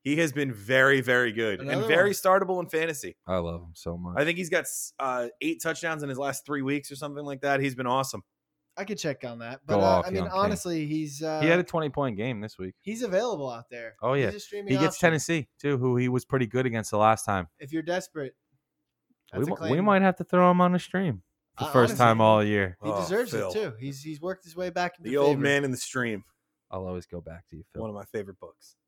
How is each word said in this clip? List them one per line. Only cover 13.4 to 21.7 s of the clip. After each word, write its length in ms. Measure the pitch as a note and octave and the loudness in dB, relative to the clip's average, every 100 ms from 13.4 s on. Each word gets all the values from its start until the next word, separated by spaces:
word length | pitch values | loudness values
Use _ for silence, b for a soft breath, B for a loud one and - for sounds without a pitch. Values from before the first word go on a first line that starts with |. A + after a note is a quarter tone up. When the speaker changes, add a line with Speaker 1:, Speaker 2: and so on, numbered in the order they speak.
| C3+ | -8
Speaker 2:
out 200 | A#2 A2+ | -10 -14
there. 260 | A#2+ A2+ G#2+ | -14 -14 _
Speaker 3:
Oh, 120 | A2+ | 0
Speaker 2:
He's 100 | C#3 | 2
Speaker 3:
yeah. 60 | A2+ | 0
Speaker 2:
a 100 | G#2 | -2
streaming 300 | - G#3 G3+ | -10 -10 -2
Speaker 3:
He 40 | C3+ | 2
gets 160 | D#3 | 2
Speaker 2:
option. 120 | - E3+ | 2 2
Speaker 3:
Tennessee, 400 | D#3+ - E3+ A#2+ _ | 2 0 -4 -4 _
too, 180 | C#3+ C3+ | -2 0
who 200 | B2+ B2 | 2 2
he 100 | B2 | 2
was 160 | B2+ | 0
pretty 240 | - C3+ A#2 | 0 0 0
good 180 | B2 | 0
against 260 | C3 A2+ G#2 | 0 -2 -2
the 60 | G#2 | 4
last 280 | A2 A2 | 4 4
time. 240 | - G2 E2+ _ | 0 -2 -2 _
Speaker 2:
If 140 | C#3 | -8
you're 80 | D#3+ | -6
desperate, 500 | D#3+ F3+ - D#3+ C3 _ _ _ _ _ _ _ _ _ _ | -2 -4 -4 -10 -10 _ _ _ _ _ _ _ _ _ _
Speaker 3:
We 60 | - | -4
Speaker 2:
that's 80 | D3 | -4
a 20 | |
Speaker 3:
mi-, 40 | G3 | -4
we 40 | D#3+ | 0
Speaker 2:
claim. 100 | D3 | 2
Speaker 3:
might 160 | G#3 G3 | 4 4
have 140 | F#3+ | 4
to 80 | F3+ | 0
throw 260 | F3 F3+ F3+ | 0 4 6
him 120 | F3+ | 6
on 100 | F3+ | 4
the 80 | F3+ | 2
stream. 420 | - F3+ F#3 G2 _ _ _ - | -2 -2 -2 -4 _ _ _ -8
The 60 | |
Speaker 2:
Uh, 60 | D3 | 2